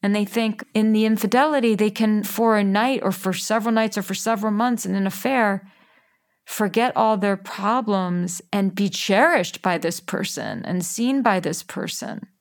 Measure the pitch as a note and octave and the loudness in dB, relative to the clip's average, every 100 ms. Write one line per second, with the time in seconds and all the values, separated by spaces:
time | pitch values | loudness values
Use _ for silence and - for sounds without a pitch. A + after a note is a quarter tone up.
0 | - G#3 G3+ A#3 A3+ G#3+ - A3 A3 G#3+ | 0 0 0 0 -2 -4 -4 0 4 4
1 | A3 A3 G#3 B3 D4 D4 A#3 G#3 G#3+ G#3 | 4 2 2 2 4 2 2 2 2 2
2 | A3 G#3+ G3 - A3+ G#3+ G3+ G3 B3 C4 | 2 2 -2 0 2 4 4 2 2 0
3 | - F#3 F#3+ F#3 - A3 A3 A3 A3 G#3 | -2 -2 -4 -4 -2 -2 2 0 0 -2
4 | G3 F#3+ A3+ A3+ G#3+ G#3 A#3+ A#3 F#3+ F#3+ | -6 -4 -2 -2 0 0 0 -2 -2 -2
5 | F#3+ F#3+ B3 C4+ G#3+ G3 - _ _ _ | -2 -2 -2 2 2 0 -6 _ _ _
6 | _ _ _ _ - - G#3 G3 A#3+ - | _ _ _ _ -16 -2 0 2 0 2
7 | A3 G#3+ G3+ F#3+ F#3+ - G3 A#3+ A3 G3 | 2 2 0 -2 -6 -6 -2 0 0 -2
8 | F#3 F3 F3 - - G3+ G3 F#3+ G3+ - | 0 -2 -4 -6 -6 -2 -2 0 -2 -2
9 | - G3+ D#4 D#4+ F3+ - F#3 E3+ E3 F3 | 0 4 4 4 0 -4 -2 0 -2 -4
10 | - - G3+ - G#2+ F#2 - F3+ F3+ - | -6 -6 -4 -6 -8 -8 -4 -4 -4 -2
11 | A#3+ C4+ A#3 F#3+ E3+ E3+ - - - - | 0 2 2 2 -2 -6 -8 -10 -8 -8
12 | B2+ - - _ | -10 -10 -14 _